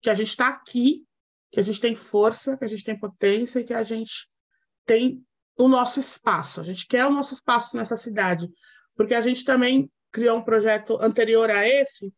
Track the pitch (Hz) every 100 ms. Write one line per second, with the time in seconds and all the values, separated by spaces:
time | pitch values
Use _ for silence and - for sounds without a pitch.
0 | - 208 220 - 254 262 - 247 247 -
1 | _ _ _ _ _ - 196 208 233 226
2 | - 208 214 220 - 269 233 208 214 208
3 | 208 - 202 208 240 254 240 233 220 220
4 | 220 - - _ _ _ _ _ - 226
5 | 254 247 _ _ _ - 254 254 247 -
6 | 262 - - 170 - - 165 185 - 247
7 | 269 277 269 262 - 240 240 240 220 226
8 | 233 214 185 175 175 - _ _ _ -
9 | 214 233 226 247 - 262 247 269 269 _
10 | _ - 233 233 226 220 220 214 214 220
11 | 220 - 220 226 226 202 214 277 277 -
12 | 196